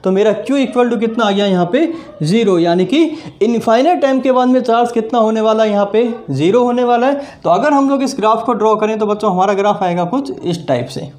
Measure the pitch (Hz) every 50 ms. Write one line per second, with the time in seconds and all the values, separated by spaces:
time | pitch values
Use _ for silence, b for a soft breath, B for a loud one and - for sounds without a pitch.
0 | - 190 190 196 208 220 202 208 - - 269 285 262 - - 240 247 240 240 220
1 | 226 220 226 240 226 208 196 202 202 202 185 180 175 175 - 269 339 339 330 B
2 | B B B - 156 151 190 233 226 202 190 170 170 175 170 180 190 180 262 311
3 | 330 320 311 B B B B - 202 233 233 220 220 240 220 240 262 330 359 277
4 | 277 269 262 262 254 262 254 254 247 247 254 254 247 240 226 233 240 240 240 233
5 | 220 220 - 240 220 220 220 220 214 220 220 220 220 214 208 202 202 202 - 214
6 | 247 233 226 - - - 139 131 151 180 208 247 247 240 240 247 247 240 240 240
7 | 240 269 294 285 - - - - - 165 170 202 254 302 294 277 277 277 277 262
8 | 277 240 - - 196 214 233 226 226 - 240 202 208 220 214 208 214 214 220 214
9 | 214 208 208 208 220 214 180 180 185 202 202 190 202 208 208 208 196 180 175 180
10 | 175 170 247 269 277 - - - - 175 165 - - - 135 120 - - - 143
11 | - - -